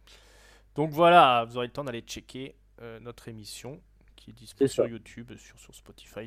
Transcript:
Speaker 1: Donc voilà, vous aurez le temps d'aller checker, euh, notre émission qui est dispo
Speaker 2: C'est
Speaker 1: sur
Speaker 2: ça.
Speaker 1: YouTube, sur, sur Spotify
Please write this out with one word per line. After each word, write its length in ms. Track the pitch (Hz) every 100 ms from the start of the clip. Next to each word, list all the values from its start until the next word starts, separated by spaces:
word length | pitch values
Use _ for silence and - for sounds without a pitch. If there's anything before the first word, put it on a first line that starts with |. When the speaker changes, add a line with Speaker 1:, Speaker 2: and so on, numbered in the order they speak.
| - - _ - - - _ -
Speaker 1:
Donc 140 | 156
voilà, 520 | 147 170 175 143 120 117
vous 80 | 123
aurez 100 | 123
le 60 |
temps 100 | -
d'aller 200 | 143 117
checker, 520 | - - - 127 135 - _ -
euh, 200 | 117 113
notre 260 | 117 113 -
émission 540 | 113 101 - 123 160 _ _ _
qui 160 | - -
est 40 |
dispo 240 | 117 117 -
Speaker 2:
C'est 80 | 139
Speaker 1:
sur 160 | -
Speaker 2:
ça. 40 | 127
Speaker 1:
YouTube, 440 | 113 - - 120 104
sur, 220 | - -
sur 160 | -
Spotify 460 | - - - - -